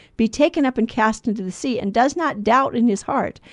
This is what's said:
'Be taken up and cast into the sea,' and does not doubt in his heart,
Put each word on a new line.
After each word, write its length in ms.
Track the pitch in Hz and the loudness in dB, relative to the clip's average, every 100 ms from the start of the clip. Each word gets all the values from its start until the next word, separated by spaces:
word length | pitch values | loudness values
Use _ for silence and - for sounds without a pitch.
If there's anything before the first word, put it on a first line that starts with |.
| - - | -12 -2
'Be 120 | 226 | -2
taken 380 | - 302 330 269 | 2 2 2 0
up 100 | 254 | 0
and 120 | 226 | -2
cast 400 | - 220 220 240 | 2 0 0 -4
into 140 | 214 | -4
the 100 | 185 | -6
sea,' 260 | - 277 233 | -6 -4 -2
and 160 | 196 | -2
does 220 | 220 269 339 | 2 2 0
not 260 | 311 208 | -4 -2
doubt 320 | 208 247 269 | 2 2 2
in 140 | 240 233 | 2 2
his 140 | 196 | 2
heart, 380 | - 269 196 - - | -2 -2 -2 -6 -20